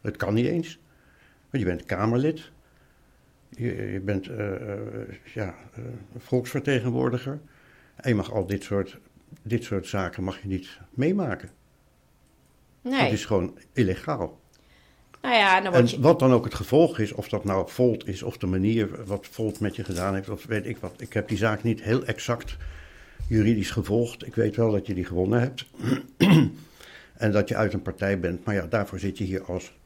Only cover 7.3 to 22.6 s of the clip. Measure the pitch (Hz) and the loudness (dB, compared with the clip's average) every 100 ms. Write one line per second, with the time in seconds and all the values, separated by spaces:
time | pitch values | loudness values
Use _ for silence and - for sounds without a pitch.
7.3 | 147 - _ _ _ _ - 127 107 - | -10 -14 _ _ _ _ -6 0 0 0
8.3 | 107 87 98 - 101 92 - _ _ _ | -4 -2 -4 -2 -2 -2 -10 _ _ _
9.3 | - 104 120 - 98 - 101 87 - 95 | -18 -4 -4 -2 -4 -2 -4 -4 -4 -6
10.3 | - 98 92 - - - - 147 202 156 | -6 -4 -6 -6 -20 -12 -2 0 2 -2
11.3 | 92 90 _ _ _ _ _ _ _ _ | -4 -8 _ _ _ _ _ _ _ _
12.3 | _ _ _ _ _ 247 269 139 110 - | _ _ _ _ _ -2 2 2 0 2
13.3 | 98 87 - - - 98 90 - 139 87 | 0 0 -6 -8 0 0 0 -4 -4 -6
14.3 | - _ _ _ _ _ _ _ - 262 | -8 _ _ _ _ _ _ _ -8 2
15.3 | 233 196 185 190 175 117 - 139 165 131 | 4 6 6 6 6 4 6 6 6 6
16.3 | 120 - - 101 139 165 - 104 - - | 6 2 -8 2 6 6 4 -4 -4 -4
17.3 | 101 101 95 90 - 123 107 - 92 - | -4 0 0 -2 2 2 2 -4 -6 -8
18.3 | - 92 92 101 113 104 - 98 101 - | -4 -2 2 2 2 0 -4 -8 -8 -8
19.3 | - 113 - 107 - 95 87 95 98 98 | -4 -4 -2 -4 -4 -6 -4 -2 -2 -6
20.3 | 107 - 107 - 117 92 - - 110 - | -10 -6 -6 -4 -8 -10 -12 -6 -6 -2
21.3 | 98 110 107 117 110 107 123 - 107 - | 0 0 0 -2 -2 0 0 0 -6 -4
22.3 | 117 - - | -4 -6 -12